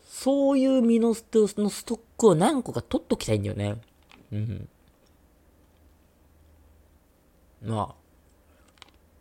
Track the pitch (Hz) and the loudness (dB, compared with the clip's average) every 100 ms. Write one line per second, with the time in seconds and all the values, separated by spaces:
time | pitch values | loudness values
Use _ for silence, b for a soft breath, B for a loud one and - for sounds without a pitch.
0 | - - 262 277 277 277 262 262 233 233 | -20 -6 -2 2 2 2 2 2 4 2
1 | 226 214 - 220 208 - 208 - - 233 | 2 -2 -2 2 2 0 -4 -6 -8 -10
2 | - - 226 165 208 294 - 120 - - | -10 2 4 6 4 0 -4 -8 -6 -6
3 | - 220 - 107 101 98 101 113 117 _ | -4 -6 -2 -2 -2 -4 -6 -6 -12 _
4 | _ - _ 107 110 98 - _ _ _ | _ -20 _ -8 -8 -8 -14 _ _ _
5 | _ _ _ _ _ _ _ _ _ _ | _ _ _ _ _ _ _ _ _ _
6 | _ _ _ _ _ _ _ _ _ _ | _ _ _ _ _ _ _ _ _ _
7 | _ _ _ _ _ _ 101 110 101 - | _ _ _ _ _ _ -6 -6 -6 -10
8 | _ _ _ _ b b b _ - _ | _ _ _ _ b b b _ -20 _
9 | _ _ | _ _